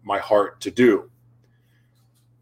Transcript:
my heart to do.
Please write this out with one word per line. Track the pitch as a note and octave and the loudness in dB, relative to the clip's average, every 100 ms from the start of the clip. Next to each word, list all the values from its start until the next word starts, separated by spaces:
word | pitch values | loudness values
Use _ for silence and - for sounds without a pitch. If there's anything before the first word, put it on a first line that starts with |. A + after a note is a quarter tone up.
my | G2 G2 | -10 -8
heart | - G#2 F#2+ - | 0 0 0 -6
to | - | -10
do. | G#2 B2 G2 - _ _ _ _ _ _ _ _ _ _ _ _ _ | 0 2 2 -4 _ _ _ _ _ _ _ _ _ _ _ _ _